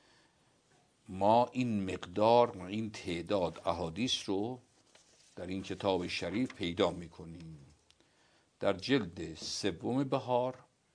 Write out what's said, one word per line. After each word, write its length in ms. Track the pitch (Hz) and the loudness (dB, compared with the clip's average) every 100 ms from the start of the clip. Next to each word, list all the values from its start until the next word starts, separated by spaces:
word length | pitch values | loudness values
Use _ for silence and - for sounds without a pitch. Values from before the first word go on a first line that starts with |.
| _ _ _ _ _ _ _ _ _ _ - | _ _ _ _ _ _ _ _ _ _ -12
ما 400 | 95 101 117 123 | 0 4 6 4
این 420 | 127 123 104 95 | 0 0 0 0
مقدار 640 | 92 87 95 110 120 120 101 | -4 -6 2 6 8 6 2
و 40 | |
این 300 | 90 110 110 | -8 -6 -6
تعداد 720 | 110 98 85 82 101 85 82 87 | -6 -4 -4 0 2 2 -2 -2
احادیث 640 | 85 85 82 123 - - | -2 -2 -2 -2 -2 -2
رو 300 | 98 113 127 _ _ _ _ _ _ _ - | -2 -2 -8 _ _ _ _ _ _ _ -12
در 120 | 90 | -6
این 160 | 95 | -6
کتاب 440 | 95 92 101 92 87 | -6 0 2 2 0
شریف 460 | - 90 101 131 | -4 -2 -2 -2
پیدا 380 | - 87 98 87 | -2 -4 2 2
می‌کنیم. 760 | 85 82 - 85 82 80 76 - _ _ _ _ _ _ _ _ - | 2 -10 -14 -16 -14 -14 -16 -20 _ _ _ _ _ _ _ _ -2
در 140 | 104 | -2
جلد 600 | 92 104 135 87 92 82 80 | 0 2 2 2 -8 -10 -8
سوم 680 | - - 101 82 113 127 | -8 -4 -4 -2 -2 -2
بهار 560 | 135 135 120 123 127 - - _ _ | 0 -2 0 0 0 -6 -18 _ _